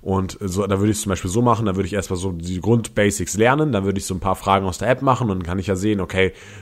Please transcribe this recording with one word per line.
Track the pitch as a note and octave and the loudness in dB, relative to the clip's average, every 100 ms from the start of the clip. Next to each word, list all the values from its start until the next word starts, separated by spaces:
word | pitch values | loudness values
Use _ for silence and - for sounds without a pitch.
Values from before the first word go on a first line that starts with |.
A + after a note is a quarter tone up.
Und | - F#2+ F#2+ - | -2 -2 -2 -6
so, | G2+ F#2 G2 | -4 -2 0
da | F#2+ | 2
würde | G#2+ | 2
ich | G2+ | 2
es | |
zum | G2 | -2
Beispiel | F#2 F#2 | -2 -2
so | G#2+ | 2
machen, | B2 A2+ G#2+ | 2 4 2
da | F#2 | 0
würde | F2+ | 0
ich | |
erstmal | G2+ - F2+ | -2 -2 -4
so | F#2+ | -4
die | E2+ E2+ F#2 | -6 -6 -2
Grundbasics | F#2+ A#2 G#2 - G2+ - F2 G2+ | 2 2 2 2 2 0 -2 2
lernen, | A#2 C#3+ D#3 | 2 4 2
dann | G#2 G2 | 0 0
würde | G2 | -2
ich | - | -4
so | |
ein | F#2 | -4
paar | G2+ F#2 | -2 0
Fragen | G2 G2 F#2+ | 2 2 2
aus | F2 | -2
der | G#2+ | 0
App | B2+ | 2
machen | C3+ B2 A#2 | 2 0 0
und | F#2 | -2
dann | E2+ | -2
kann | F#2+ | -4
ich | G2+ | -2
ja | F#2 | 0
sehen, | G#2 G#2 | 0 0
okay, | F2+ F#2 F#2 - - - | 0 0 0 -2 -14 -18